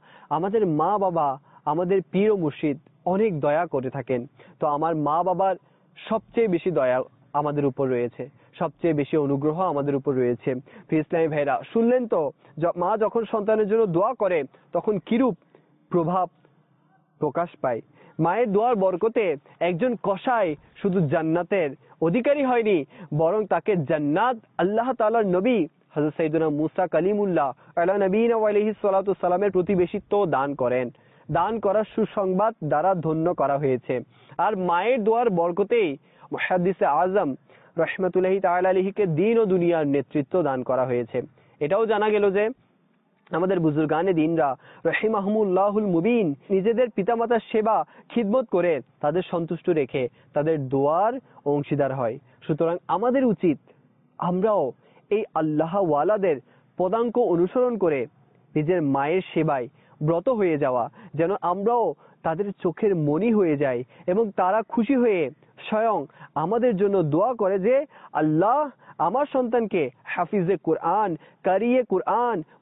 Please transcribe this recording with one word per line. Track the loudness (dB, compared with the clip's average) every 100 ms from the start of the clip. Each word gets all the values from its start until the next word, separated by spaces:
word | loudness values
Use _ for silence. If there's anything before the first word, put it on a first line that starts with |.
| -8 -20 -6
আমাদের | -4 -2 0 0
মা | 2 0 0
বাবা | 0 0 0 -2 -10 -8 -4
আমাদের | -2 0 0 0
পীর | 0 2
ও | 2
মুর্শিদ | -2 -2 -4 -4 -10 _ -4
অনেক | 0 0 0
দয়া | 0 0 -2
করে | -4 -4
থাকেন। | -6 -4 -4 -4 -16 -20 -4
তো | -2
আমার | 0 0 -2
মা | 0 0
বাবার | 0 0 0 -2 _ _ _ -20 -6
সবচেয়ে | -6 -2 0 0
বেশি | 0 0
দয়া | 0 2 0 -2 _ _
আমাদের | -4 -2 0 0
উপর | 0 0
রয়েছে, | 0 -2 -6 -14 -16 _ -8
সবচেয়ে | -8 -2 -2
বেশি | 0 0 0
অনুগ্রহ | 0 0 -2 -2
আমাদের | -2 -2 -2 -2
উপর | -2
রয়েছে। | 0 0 -2 -4 -6
প্রিয় | -8 -20 -4 -2
ইসলামী | 0 -2 0
ভাইরা, | 0 -2 -4 -2
শুনলেন | 0 2 2 0
তো, | -2 -2 -6 -16 -4
য-, | -2 0
মা | -2 0
যখন | 0 -2 -2
সন্তানের | -2 0 0 2
জন্য | 2 2
দোয়া | 2 0
করে | 0 0 0 -2 -10 _
তখন | -4 -2 -4
কিরূপ | -2 0 0 -2 _ _ _ _ _
প্রভাব | -2 0 -2 -4 -8 _ _ _ _ _ _ _ _
প্রকাশ | -4 -2 -4 -4
পায়। | -4 -4 -8 _ -14 -2
মায়ের | 0 2 2
দোয়ার | 2 2 2
বরকতে | 2 2 0 0 0 -2 -8 -4
একজন | -2 0 -2 -2
কসাই | -2 -2 0 0 0 -4 _ -6
শুধু | -2 0 0
জান্নাতের | 0 0 -2 0 0 0 -4 _ -2
অধিকারী | 0 2 2 2
হয়নি, | 2 2 2 0 0 -10 -6 0
বরং | 2 2 0
তাকে | -2 0 -2
জান্নাত | 0 0 0 0 0 -2 -8 -4
আল্লাহ | 0 0 -2
তাআলার | 0 0 2 2
নবী | 0 2 2 0 -6 _
হযরত | -4 -2 -2
সাইয়েদুনা | -2 0 0
মুসা | 0 -2 -2 -2
কালিমুল্লাহ | 0 0 0 0 0 -2 -4 -8 -2
আলা | 0 2
নবীনা | 2 2 2 2
ওয়া | 2
আলাইহি | 2 0 0
সালাতু | 0 0 0 -2
সালামের | 0 0 0
প্রতিবেশিত্ব | 0 0 0 0 -4 -2 0 0
দান | 0 -2 -2
করেন। | -2 0 -2 -8 _ _ -4
দান | -2 0 0
করার | 0 0 0 -2
সুসংবাদ | -2 -2 -2 0 0 -2
দ্বারা | -2 0 2 0
ধন্য | 0 0 0
করা | 0 0 0
হয়েছে। | 0 -2 -2 -6 -8 _ -14 -4
আর | -2 0
মায়ের | 0 0 0 0
দোয়ার | 2 2 2
বরকতেই | 2 0 0 0 0 0 -4 _ _ -12
মুহাদ্দিসে | -8 -2 0 0 0 0
আজম | 2 2 0 -2 -4 _ -20 -10 -4
রহমাতুল্লাহি | -2 -2 -2 0 0 2
তাআলা | 2 2 2
আলাইহিকে | 2 0 0 0
দ্বীন | 2 2 2
ও | 2
দুনিয়ার | 2 2 2 2
নেতৃত্ব | 0 -2 -4 -2 0
দান | 0 -2
করা | -2 0 0
হয়েছে। | -2 -2 -6 -8 _ _ _
এটাও | -2 0 0
জানা | 0 0
গেল | 2 2
যে | 2 -2 -4 _ _ _ _ _ _ _
আমাদের | -2 0 2
বুজুর্গানে | 2 0 0 0 0
দ্বীনরা | 2 0 0 0 -2 -12 -8 -4
রহিমাহুমুল্লাহুল | -2 -2 -2 -2 0 0 2 2 0 0
মুবিন | 0 2 2 0 -4 -2
নিজেদের | 0 0 0 0
পিতামাতার | -2 -2 -2 0 -2 0
সেবা | -2 0 0 -2 -10 -6
খিদমত | -4 0 0 0
করে | 0 2 0 -4 _
তাদের | -2 -2
সন্তুষ্ট | -2 -4 -4 -4 -2
রেখে | 0 0 -2 -4 -8 _
তাদের | -2 0 -2 -2
দোয়ার | 0 2 2 0 -2 -10 -8 -2
অংশীদার | -2 -2 -2 -2
হয়। | -2 -4 -6 -14 _
সুতরাং | -6 -2 -2 -2 -4
আমাদের | -2 0 2 2
উচিত | 2 0 -2 _ _ _ _ _ -8
আমরাও | -4 0 0 0 -2 -6 _ _ _
এই | -4 -2
আল্লাহওয়ালাদের | -4 -2 0 0 0 2 2 2 2 0 -2 -6 _ _ -4
পদাঙ্ক | -2 0 0 0
অনুসরণ | 0 2 0 2 0 0
করে | 0 0 -4 _ _ _ _ -4
নিজের | 0 0
মায়ের | 0 0 0 -2 -2
সেবায় | -2 0 -2 -6 -12 _ _
ব্রত | -2 0 0
হয়ে | 0 0 2
যাওয়া, | 0 0 -2 -8 -10
যেন | -2 -2 0
আমরাও | -2 -2 0 0 0 -4 -14 _
তাদের | -6 -4 -6
চোখের | -4 -6 -2 0 0
মণি | 0 0 2
হয়ে | 2 2 0
যাই | 0 -2 -6 -8 -2
এবং | 0 0
তারা | 0 0 0
খুশি | -2 -2 0 2
হয়ে | 2 0 -2 -6 _ -20 -6
স্বয়ং | -2 0 0 -4 -14 -10 -4
আমাদের | -2 2 2 2
জন্য | 2 2
দোয়া | 2 2 0
করে | 0 0 0
যে, | 2 0 0 -10 -8
"আল্লাহ, | -2 2 2 4 2 0 -8 -16 -4
আমার | -2 0 0
সন্তানকে | -2 0 0 0 -2 -2 -6
হাফিজে | -10 -6 -2 0 0 0
কোরআন, | 0 -2 0 0 0 -4 -10 _
কারিয়ে | 0 2 4 2
কোরআন, | 2 -2 0 0 0 -2 -6 _